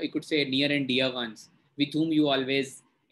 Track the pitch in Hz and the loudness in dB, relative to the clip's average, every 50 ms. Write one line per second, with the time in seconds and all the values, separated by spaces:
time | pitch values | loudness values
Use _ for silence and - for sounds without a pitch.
0 | 165 - - 156 - - 160 147 139 131 131 135 143 143 143 143 135 127 123 127 | -6 -6 -6 -6 -4 0 0 0 0 0 0 0 2 2 0 0 0 0 2 2
1 | 131 131 123 127 120 113 107 - - - _ _ _ _ _ - 143 147 - 151 | 0 0 -2 -4 -6 -8 -10 -14 -20 -20 _ _ _ _ _ -4 -4 -2 0 0
2 | 160 165 160 151 151 143 135 135 131 127 139 139 131 131 - - - _ _ _ | 0 2 4 4 4 4 2 2 2 2 0 0 0 -2 -8 -16 -20 _ _ _
3 | _ _ | _ _